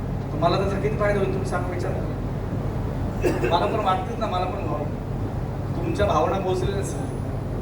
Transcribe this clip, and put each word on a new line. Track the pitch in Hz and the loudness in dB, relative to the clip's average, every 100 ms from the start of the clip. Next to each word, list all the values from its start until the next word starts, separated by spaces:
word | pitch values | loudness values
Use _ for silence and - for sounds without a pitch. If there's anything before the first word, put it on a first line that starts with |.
| - - - | -2 -2 -2
तर | - | 0
मला | 180 196 | 2 4
त्याचा | 196 190 | 2 0
किती | 208 208 | 0 2
फायदा | 208 202 | 2 2
होईल | 190 | 2
तुम्ही | - - | 0 0
सांगा, | 175 - | 0 0
विचारा. | - 139 135 - - - - - - - - - - - - - - - 185 | -2 -2 -2 -2 -2 -2 -2 -2 -2 -2 -2 -2 -2 -2 0 2 2 2 2
मला | 202 | 2
पण | 220 196 | 2 2
वाटतेच | 185 - - | 2 0 -2
ना, | 208 | -2
मला | 180 185 | 0 0
पण | - 151 | -2 -2
भाव-, | - - - - - - - - - - - | -2 -2 -4 -4 -4 -2 -2 -4 -4 -2 -2
तुमच्या | - - 202 | 0 2 4
भावना | 151 170 190 | 4 4 2
पोहोचलेल्याच. | 185 185 - - - - - - - - - - | 2 2 2 0 -2 -2 -4 -4 -4 -4 -2 -4